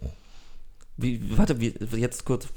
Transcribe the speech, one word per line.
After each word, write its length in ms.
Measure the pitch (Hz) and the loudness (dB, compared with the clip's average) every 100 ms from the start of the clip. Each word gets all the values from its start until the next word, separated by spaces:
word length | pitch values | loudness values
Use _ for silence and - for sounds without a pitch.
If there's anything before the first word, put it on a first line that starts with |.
| 67 - - - - - - - - - | -10 -10 -16 -18 -14 -12 -14 -14 -14 -4
Wie, 400 | 123 117 - 110 | -2 0 4 6
warte, 220 | 208 123 | 6 4
wie, 140 | 117 - - 113 | 0 -2 -4 0
jetzt 280 | 120 - - | 0 0 0
kurz. 220 | 123 - | 0 0